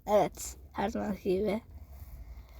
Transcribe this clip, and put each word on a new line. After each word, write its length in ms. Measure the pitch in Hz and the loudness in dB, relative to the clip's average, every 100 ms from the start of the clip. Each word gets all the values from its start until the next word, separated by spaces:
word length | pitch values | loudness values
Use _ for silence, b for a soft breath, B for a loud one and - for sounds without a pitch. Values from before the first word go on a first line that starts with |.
| - | 6
Evet, 500 | 208 156 - - - - | 6 6 0 -10 -12 -8
her 180 | - 202 | -2 0
zamanki 340 | 214 208 190 | 0 -2 0
gibi. 380 | 202 185 208 214 - b b b b b b b b | 2 2 2 0 -4 b b b b b b b b